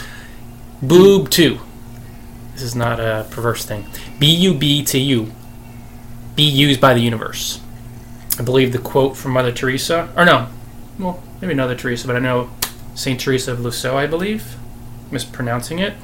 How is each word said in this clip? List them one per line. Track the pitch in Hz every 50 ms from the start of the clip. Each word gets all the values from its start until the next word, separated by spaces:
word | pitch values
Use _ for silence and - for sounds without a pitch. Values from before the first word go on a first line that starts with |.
| - - - - - - - - - - - - - - - - 139
Boob | 131 170 180 185 196 196 190 151 -
two. | - - 170 135 113 - - - - - - - - - - - - - - - - - - - -
This | - 131
is | 117 117
not | 123 117 120 120 117
a | 113 113 110 107 110 -
perverse | - - 117 120 110 - -
thing. | - 110 104 101 - - - - - - -
B | 147 147 165
U | 170 180 190 175
B | 139 147 147 143 147 131
T | - - 135
U. | 131 143 135 117 107 110 - - - - - - - - - - - - - - - - - - - - -
Be | - 151
used | 151 139 135 139 147 139 120
by | - 135 127
the | 120
universe. | 117 117 117 110 104 - - - - - - - - - - - - - - - - - - - - - -
I | - 120
believe | 120 127 135 131 120 120
the | 123
quote | - - - 139 131 139 131
from | - - 139
Mother | 127 127 127 123 117
Teresa, | - - 131 127 131 - - 165 170 160 127 -
or | - 175
no, | 175 151 123 117 120 - - - - - - - - - -
well, | 190 180 180 - - - - -
maybe | - 185 160
another | 135 131 127 123
Teresa, | 123 - 127 120 117 - 131
but | 123
I | 123
know | 131 127 127 123 123 - - - - - - - - - -
Saint | - - 139 131 120
Teresa | - 143 131 127 127 - 123
of | 117
Lisieux, | 120 120 120 - - 127 127
I | 139 143 147
believe. | 160 165 185 202 214 214 - - - - - - - - - - - - - - -
Mispronouncing | 131 - - - - 127 120 117 123 120 - 165 170
it. | 190 202 202 -